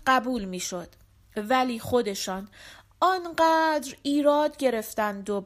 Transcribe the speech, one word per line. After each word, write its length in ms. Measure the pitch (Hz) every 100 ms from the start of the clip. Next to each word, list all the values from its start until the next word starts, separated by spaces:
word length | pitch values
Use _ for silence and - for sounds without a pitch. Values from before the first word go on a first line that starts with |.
| -
قبول 380 | 262 240 247 190
می‌شد، 440 | 180 - 180 170 _ _ _ _ 220
ولی 440 | 208 262 254 226
خودشان 680 | - 247 214 196 - 190 208 - - - _ -
آنقدر 960 | 349 370 339 320 320 320 320 302 269 -
ایراد 540 | 277 285 285 294 302 -
گرفتند 720 | 262 226 214 - 214 202 196
و 160 | 202